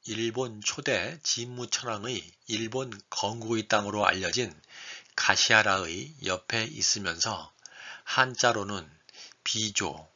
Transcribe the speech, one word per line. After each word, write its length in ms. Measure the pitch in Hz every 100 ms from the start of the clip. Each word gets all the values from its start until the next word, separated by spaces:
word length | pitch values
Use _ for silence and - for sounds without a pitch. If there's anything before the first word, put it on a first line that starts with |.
일본 560 | - 107 117 113 131 107
초대 560 | 104 - 143 107 98 160
진무천황의 960 | - - 120 123 123 - 123 107 107 117 - - -
일본 440 | 110 113 123 131 104 -
건국의 600 | - 101 117 110 113 104
땅으로 360 | 107 101 104 98
알려진 480 | 92 92 98 123 - _ - - - - -
가시하라의 960 | - 98 - 110 104 95 87 87 135 160 95
옆에 400 | 92 - 113 107
있으면서 880 | 101 - - 95 82 113 98 78 _ - - - -
한자로는 880 | - - 131 123 123 113 101 104 78 71 _ - - - -
비조 600 | 113 110 101 95 76 78